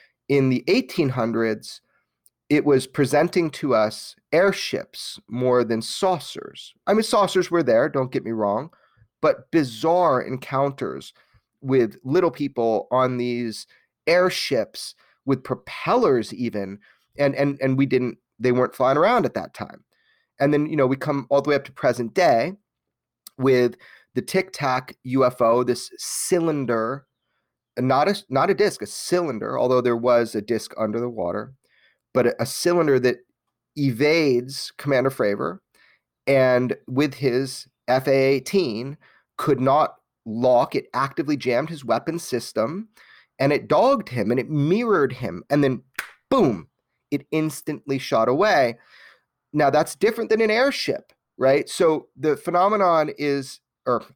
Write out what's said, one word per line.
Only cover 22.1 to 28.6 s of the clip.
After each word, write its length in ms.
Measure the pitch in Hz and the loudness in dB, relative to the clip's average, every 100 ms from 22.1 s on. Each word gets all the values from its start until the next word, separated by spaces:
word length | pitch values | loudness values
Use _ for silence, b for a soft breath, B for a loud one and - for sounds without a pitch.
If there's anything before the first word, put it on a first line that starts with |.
| 139 | 2
day 380 | 175 117 139 196 _ _ _ _ _ _ - - | 4 4 0 -6 _ _ _ _ _ _ -20 -2
with 380 | 131 127 123 - B B B 123 | 2 4 2 -2 B B B -8
the 60 | |
Tic 280 | - 190 185 | -2 -2 -2
Tac 420 | - 143 127 131 - | -4 -2 -2 -6 -14
U 200 | 127 131 | -4 2
F 160 | 127 123 | 2 2
O, 240 | 113 120 | 2 2
this 280 | 123 117 - - | 2 -2 -6 -12
cylinder, 1080 | - - - 175 165 147 123 117 110 139 _ _ _ _ _ _ _ - | -10 -6 -2 0 0 -2 -2 -2 -2 -6 _ _ _ _ _ _ _ -4
not 300 | 127 131 160 | 0 2 2
a, 160 | 202 - | -2 -2
not 200 | 135 170 | -2 0
a 60 | |
disc, 260 | 196 | 2